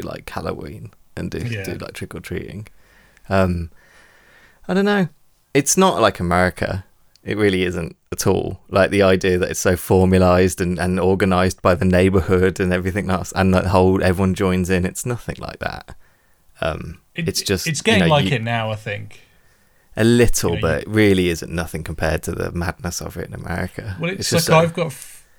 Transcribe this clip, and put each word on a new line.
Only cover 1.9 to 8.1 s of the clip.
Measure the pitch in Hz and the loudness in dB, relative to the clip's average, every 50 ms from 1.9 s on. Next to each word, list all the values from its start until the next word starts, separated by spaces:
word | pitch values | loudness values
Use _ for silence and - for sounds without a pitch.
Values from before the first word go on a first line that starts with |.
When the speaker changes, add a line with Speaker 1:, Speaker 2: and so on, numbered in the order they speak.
| - | -14
Speaker 1:
trick | - - - - | -14 -14 -12 -12
or | 87 | -14
treating. | - - - - - - - 104 107 - - - _ _ _ _ _ _ _ _ - - | -12 -10 -10 -10 -10 -10 -12 -14 -16 -16 -20 -20 _ _ _ _ _ _ _ _ -6 -2
Um, | 98 95 95 90 90 85 85 80 - - _ _ _ _ _ _ _ _ _ _ _ _ _ _ _ _ - | 0 2 2 2 0 -2 -6 -8 -12 -18 _ _ _ _ _ _ _ _ _ _ _ _ _ _ _ _ -6
I | - 180 | -2 0
don't | 190 196 | 0 2
know. | 208 208 202 185 151 - _ _ _ _ _ _ _ - | 2 2 0 0 -2 -4 _ _ _ _ _ _ _ 0
It's | 139 143 - - | 0 0 2 2
not | 185 190 185 135 82 | 4 4 4 4 4
like | 113 101 95 - | 2 2 2 0
America. | 90 85 85 90 90 90 - - - - 95 95 - _ _ _ _ _ _ _ _ | -2 0 2 2 2 2 0 -2 -4 -4 -4 -6 -10 _ _ _ _ _ _ _ _
It | - 107 | -8 -4
really | 104 107 101 95 92 92 | 0 0 2 2 2 0
isn't | 90 87 85 82 - - - _ _ | -2 -2 -4 -6 -8 -10 -14 _ _